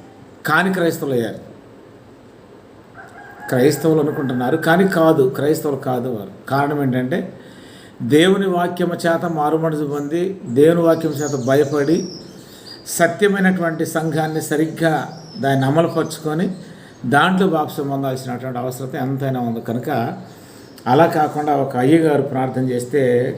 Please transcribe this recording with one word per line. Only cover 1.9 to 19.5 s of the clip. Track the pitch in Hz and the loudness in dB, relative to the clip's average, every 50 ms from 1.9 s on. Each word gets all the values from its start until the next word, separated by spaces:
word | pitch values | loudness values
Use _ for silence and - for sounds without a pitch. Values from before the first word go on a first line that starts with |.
| - - - - - - - - - - - - - - - - - - - - - - - - - - - - - - - - | -20 -20 -20 -20 -20 -20 -20 -20 -20 -20 -20 -20 -20 -20 -20 -20 -20 -20 -20 -20 -20 -20 -20 -20 -20 -20 -20 -20 -18 -14 -6 -2
క్రైస్తవులు | 135 123 127 151 - - - 160 156 156 | 2 4 4 4 2 2 2 2 2 2
అనుకుంటున్నారు, | 143 151 - 151 139 123 123 123 123 127 160 | 2 0 -2 -4 -4 -4 -2 -2 -2 -2 -2
కానీ | 160 160 165 170 185 196 190 | 0 2 2 4 4 4 2
కాదు, | - 170 160 160 156 139 131 131 | 2 2 4 4 4 4 2 2
క్రైస్తవులు | 135 - 139 151 156 156 - 147 135 | 0 0 0 0 0 0 -2 -4 -4
కాదు | 135 - 131 127 123 120 131 | -4 -4 -4 -4 -4 -4 -4
వారు. | 117 104 98 95 95 - - - | -6 -8 -8 -10 -14 -14 -8 -4
కారణం | 131 139 143 143 151 143 | -2 0 0 0 0 0
ఏంటంటే, | 139 131 120 127 127 131 170 - 185 - - - - - - - - - - - - - - - | 0 0 0 0 -2 -2 -2 -4 -4 -6 -12 -18 -20 -20 -20 -20 -20 -20 -20 -20 -20 -20 -14 -8
దేవుని | 123 113 139 151 170 190 196 196 196 | -2 2 4 6 6 6 4 4 2
వాక్యము | 185 180 175 175 180 185 - 175 170 175 | 0 0 0 0 -2 -2 -2 -2 -2 -2
చేత | - - 170 165 165 175 | -2 0 0 0 0 -2
మారుమనసు | 170 160 151 147 151 160 160 160 160 156 147 151 | -2 -2 0 0 0 0 0 0 0 -2 -2 -4
పొంది, | 139 147 143 143 143 160 170 180 190 190 - - | -4 -4 -4 -4 -4 -2 -2 -2 -4 -6 -8 -8
దేవుని | 135 117 135 147 160 170 170 | -2 4 6 6 6 6 6
వాక్యం | 165 165 165 165 165 156 | 4 4 4 4 2 -2
చేత | 143 139 151 139 143 131 117 | -2 -2 -4 -4 -4 -2 0
భయపడి, | 135 135 147 147 139 151 147 143 151 170 - 185 - - - - - - - - - - - - - - - - | 2 4 4 4 2 2 0 2 2 2 0 0 -4 -10 -14 -16 -18 -20 -20 -20 -20 -20 -20 -20 -20 -20 -18 -12
సత్యమైనటువంటి | - - - 170 165 170 - 208 196 196 196 185 185 185 170 170 165 160 160 160 | -6 -2 0 2 2 2 2 0 0 2 2 2 2 2 2 0 -2 -2 -2 -4
సంఘాన్ని | - - 160 160 165 147 160 156 156 156 156 | -2 -2 -2 -2 -2 0 0 -2 -2 -2 -4
సరిగ్గా | 143 - 156 147 160 156 - - 165 160 151 135 - - - - - - - - | -4 -2 0 0 0 -2 -2 -2 0 0 0 0 -4 -6 -10 -14 -18 -16 -8 -4
దాన్ని | 123 139 139 131 131 | 0 0 2 2 2
అమలుపరుచుకొని | 135 147 165 170 156 165 165 151 - - - - 151 151 165 202 214 185 - - - - - - - - - 127 | 2 2 2 2 2 0 -2 -4 -4 -6 -8 -6 -4 -2 -2 -2 -4 -6 -8 -14 -18 -20 -20 -20 -20 -16 -10 -2
దాంట్లో | 120 135 143 160 185 185 185 196 170 | 2 4 4 4 4 4 2 2 2
బాప్తిసం | 160 156 147 - - 156 139 139 | 2 0 -2 -4 -4 -6 -6 -4
పొందాల్సినటువంటి | 139 139 139 135 131 127 123 127 123 120 131 131 123 120 | -4 -4 -2 -4 -4 -6 -6 -8 -8 -8 -8 -8 -6 -6
అవసరం | 123 127 131 - 135 131 - 143 | -6 -6 -6 -8 -8 -8 -6 -4
ఎంతైనా | 127 135 139 131 139 135 131 127 | -4 -4 -2 -2 -2 -2 -2 -2
ఉంది. | 120 117 | -2 -4